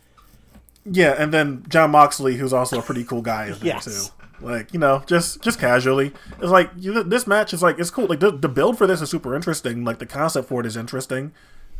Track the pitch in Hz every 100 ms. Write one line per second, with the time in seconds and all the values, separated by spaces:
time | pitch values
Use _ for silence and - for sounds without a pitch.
0 | _ _ _ _ _ - _ _ 208 185
1 | 160 135 151 156 147 127 - 165 156 147
2 | 143 - 135 127 135 127 123 123 - 127
3 | 120 117 113 110 104 101 170 - 117 101
4 | - - - - 120 117 107 175 147 139
5 | - 175 170 - 233 220 127 123 127 135
6 | 143 - - - 180 185 175 175 185 226
7 | 175 247 226 208 214 170 175 156 170 -
8 | 202 156 202 143 147 131 175 233 190 175
9 | 151 165 131 135 170 156 127 117 120 117
10 | 120 139 160 143 123 127 117 113 117 131
11 | - 131 147 - _ - - -